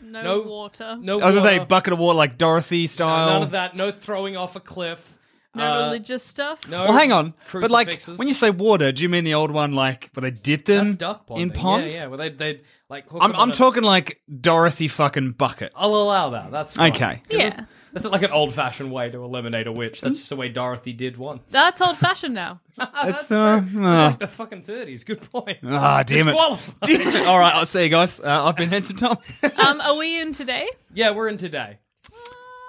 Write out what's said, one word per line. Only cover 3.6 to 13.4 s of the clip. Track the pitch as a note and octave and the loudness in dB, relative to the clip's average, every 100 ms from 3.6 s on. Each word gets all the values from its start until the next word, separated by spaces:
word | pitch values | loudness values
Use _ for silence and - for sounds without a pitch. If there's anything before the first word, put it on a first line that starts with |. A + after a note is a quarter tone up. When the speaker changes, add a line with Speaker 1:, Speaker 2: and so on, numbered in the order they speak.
| F3+ F3+ | -6 -4
Speaker 2:
No | G3+ | -6
throwing | G3+ - G3 G3 F#3+ | -6 -8 -8 -6 -8
off | F3+ F#3 | -10 -12
a | |
cliff. | - F#3 E3+ E3 - _ _ _ _ | -16 -10 -10 -10 -16 _ _ _ _
Speaker 1:
No | - - | -6 -2
Speaker 2:
Uh, | - D3 | -2 -2
Speaker 1:
religious | A#3 G#3+ B3+ | -4 -8 -10
stuff? | - - C#4+ D#4 - | -10 -8 -8 -8 -10
Speaker 2:
no | E3+ G3 | -2 4
Speaker 3:
Well, | |
hang | A#3+ D4 | 6 6
on. | F#3 D#3 - - | 4 2 -4 -12
But, | F#3 A3 | -4 2
like, | A#3 G3 | 4 2
Speaker 2:
crucifixes. | D#3+ - F3 | -2 -10 -6
Speaker 3:
when | C4+ | -2
you | |
say | C4+ A3+ | 2 2
water, | F3+ G#3+ G3 C#3 | 2 2 4 2
do | C3 | 0
you | F3 | 0
mean | F3 E3 | 0 0
the | |
old | D3+ D#3 | 0 0
one, | D3+ D3 | 0 -2
like, | C#3 C3+ B2+ - | 0 -2 -4 -12
where | - | -10
they | C3 | -8
dip | A#2 G#2 D3 | -6 -2 -2
them | - G3+ G#3 | 2 2 2
Speaker 2:
That's | F#3+ | -2
duck | F3 G#3+ - | -6 -10 -10
Speaker 3:
in | B2 F3 | -6 -6
Speaker 2:
ponding. | - | -2
Speaker 3:
ponds? | F3 F#3+ D#3+ | 0 0 -2
Speaker 2:
Yeah, | E3 | -6
yeah, | C#3+ | -10
where | C3+ | -8
they, | D#3+ | -10
they'd, | C3+ D#3 C#3+ _ _ _ | -6 -8 -8 _ _ _
like, | C#3 - | -18 -14
hook | E3 | 0
Speaker 3:
I'm, | F#3+ | 0
Speaker 2:
them | F#3 | 4